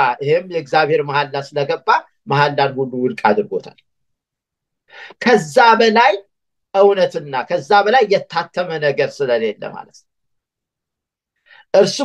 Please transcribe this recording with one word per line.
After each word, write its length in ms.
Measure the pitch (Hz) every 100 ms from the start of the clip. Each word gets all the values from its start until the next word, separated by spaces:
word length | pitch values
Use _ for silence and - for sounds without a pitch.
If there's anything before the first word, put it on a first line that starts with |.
| 127 127
ይሄም 280 | 143 165 185
የእግዚአብሔር 520 | 170 143 160 151 156
መሐላ 300 | 143 143 139 139
ስለገባ 460 | 139 143 143 165 - 233 - _ -
መሐላን 440 | 143 147 139 135
ሁሉ 200 | 123 131 127
ውድቅ 220 | 123 110
አድርጎታል። 540 | 110 107 104 92 - _ _ _ _ _ _ _ _ _ _ _ _ - - -
ከዛ 360 | 233 226 156 262 233
በላይ 400 | 226 226 214 254 403 - _ _ _ _
እውነትና 600 | 196 202 196 180 170 147 131
ከዛ 260 | 120 175 143 208
በላይ 240 | 202 254 208
የታተመ 640 | 185 - 165 170 - 175 160
ነገር 260 | 147 139 135
ስለሌለ 520 | - 135 117 110 - 101
ማለት 260 | 95 - _
ነው። 100 | _ _ _ _ _ _ _ _ _ _ _ _ _ _ _ - _
እርሱ 240 | 185 190 -